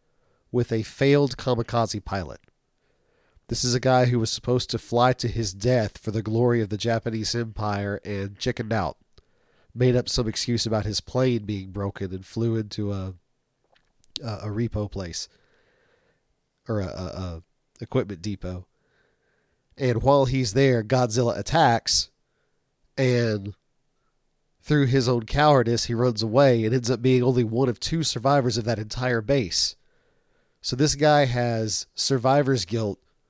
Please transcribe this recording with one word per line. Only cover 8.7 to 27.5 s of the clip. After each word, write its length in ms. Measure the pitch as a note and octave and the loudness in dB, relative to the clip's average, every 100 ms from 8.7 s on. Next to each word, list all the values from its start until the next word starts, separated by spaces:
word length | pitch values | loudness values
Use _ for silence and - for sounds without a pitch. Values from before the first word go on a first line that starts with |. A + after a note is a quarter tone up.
out. 240 | A2 E2 - _ _ _ _ _ _ _ A#2 | -2 -2 -6 _ _ _ _ _ _ _ 0
Made 200 | B2+ B2 | 2 2
up 140 | - | 0
some 180 | - A2+ | -2 -2
excuse 380 | - - A#2 A2 | -4 -2 -2 0
about 200 | G#2+ G2+ | -2 -2
his 140 | G2 | -6
plane 460 | - B2+ C3 A#2+ G#2 | -4 0 2 0 -2
being 240 | G2+ F#2+ | -8 -6
broken 420 | F#2+ G2 - F#2+ | -6 -6 -4 -8
and 140 | F#2 F#2+ | -8 -8
flew 300 | A2+ A#2 A2+ | -2 0 0
into 360 | G#2+ - G2+ | -4 -6 -6
a, 220 | G2 F#2+ F2+ _ _ _ _ _ _ _ _ _ - | -4 -8 -12 _ _ _ _ _ _ _ _ _ -12
a, 40 | A2+ | -8
a 200 | G#2 G#2+ | -8 -6
repo 420 | G#2 A#2 G#2+ G#2 | -4 -4 -4 -6
place. 400 | G#2 F2+ - - _ _ _ _ _ _ _ _ _ _ _ _ _ - | -6 -8 -10 -12 _ _ _ _ _ _ _ _ _ _ _ _ _ -6
Or 120 | G#2+ | -4
a, 60 | F#2+ | -4
a, 20 | |
a 560 | - F2+ - F2+ E2 - _ _ - | -6 -10 -8 -8 -10 -16 _ _ -16
equipment 400 | A2 C3 G2+ F2 | -4 -2 -2 -6
depot. 440 | G#2 G2 F2+ F2+ - _ _ _ _ _ _ _ _ _ _ - | -8 -8 -8 -10 -14 _ _ _ _ _ _ _ _ _ _ -4
And 240 | C3 A2+ | 0 2
while 240 | B2+ C#3 B2+ | 4 4 4
he's 280 | C3+ A#2+ | 0 0
there, 300 | A2 C3+ A#2+ | 2 4 2
Godzilla 540 | G#2+ C3 B2 A#2 A#2 - | 2 2 2 2 0 -2
attacks, 720 | - D#3+ C#3 A#2 - - - _ _ _ _ _ _ _ _ - | 0 4 4 4 0 -2 -2 _ _ _ _ _ _ _ _ -2
and 560 | B2+ A#2+ A#2 G#2+ G2 - _ _ _ _ _ _ _ _ _ _ | 2 2 2 -2 -6 -14 _ _ _ _ _ _ _ _ _ _
through 260 | - D3+ C3+ | 0 2 4
his 200 | C3+ A#2 | 2 2
own 160 | A#2+ | 0
cowardice, 640 | A2 C#3 D3+ C#3 A2+ A#2 - | 0 2 6 6 4 0 0
he 80 | |
runs 300 | A#2 B2 G#2+ | 0 0 0
away 400 | A2 A#2+ C#3 A#2+ | 0 4 6 6
and 100 | A2 | 2
ends 160 | B2+ A#2 | 0 0
up 120 | A#2 | 0
being 200 | B2+ B2+ | 4 4
only 220 | B2 B2+ | 4 2
one 260 | A2+ | 2